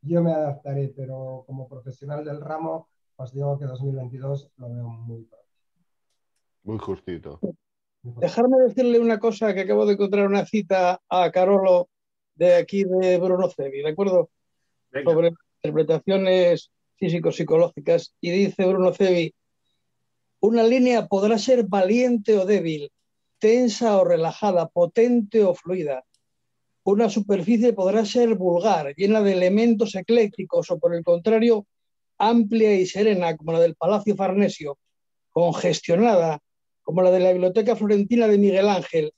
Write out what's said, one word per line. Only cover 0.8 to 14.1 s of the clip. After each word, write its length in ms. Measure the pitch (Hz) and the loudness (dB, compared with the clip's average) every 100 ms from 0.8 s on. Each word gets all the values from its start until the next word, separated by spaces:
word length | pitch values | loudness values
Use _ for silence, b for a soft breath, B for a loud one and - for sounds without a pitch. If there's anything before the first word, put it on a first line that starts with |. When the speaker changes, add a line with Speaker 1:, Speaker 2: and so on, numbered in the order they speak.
| 139 - | -8 -10
Speaker 1:
pero 480 | 131 131 131 131 131 | -14 -12 -14 -16 -16
como 200 | 135 123 | -18 -16
profesional 560 | 135 123 123 143 147 | -18 -20 -18 -12 -12
del 180 | 151 147 | -10 -12
ramo, 480 | - 156 160 160 - _ _ _ | -10 -10 -8 -10 -14 _ _ _
os 180 | 127 | -14
digo 240 | 135 143 139 | -8 -6 -6
que 80 | 139 | -8
dos 160 | 127 | -10
mil 140 | 139 135 | -8 -8
veintidós 560 | 127 127 135 139 139 _ | -10 -12 -10 -10 -12 _
lo 120 | 120 | -16
veo 180 | 120 117 | -12 -14
muy 360 | 113 117 113 | -14 -16 -16
pronto. 240 | 113 _ _ _ _ _ _ _ _ _ _ _ _ _ | -20 _ _ _ _ _ _ _ _ _ _ _ _ _
Speaker 2:
Muy 140 | 95 110 | -12 -10
justito. 600 | - 95 - 85 73 73 | -8 -10 -10 -12 -14 -10
Speaker 1:
Muy 120 | - - _ _ _ _ | -10 -12 _ _ _ _
justito. 160 | 123 120 | -20 -6
Speaker 3:
Dejarme 380 | 170 175 254 262 | -6 0 2 4
decirle 400 | 254 202 247 233 | 2 2 2 2
una 180 | 233 214 | 2 0
cosa 340 | 226 208 220 190 | -2 -2 -4 -2
que 60 | |
acabo 260 | 185 208 208 | -2 0 2
de 60 | |
encontrar 340 | 202 202 202 202 | 0 0 0 0
una 180 | 202 170 | 0 -2
cita 560 | 214 175 190 180 185 _ | -4 -2 0 0 -2 _
a 220 | 180 175 | -2 0
Carolo 580 | 180 185 202 190 180 175 _ _ _ _ _ | 0 2 2 4 2 0 _ _ _ _ _
de 200 | 175 175 | 4 4
aquí 280 | 160 196 | 2 -4
de 340 | 190 185 185 180 | 0 0 2 2
Bruno 320 | 185 185 180 | 0 0 -2
Cevi, 320 | - 135 139 | -4 -10 -6
¿de 80 | 151 | -6
acuerdo? 400 | 156 196 | -2 0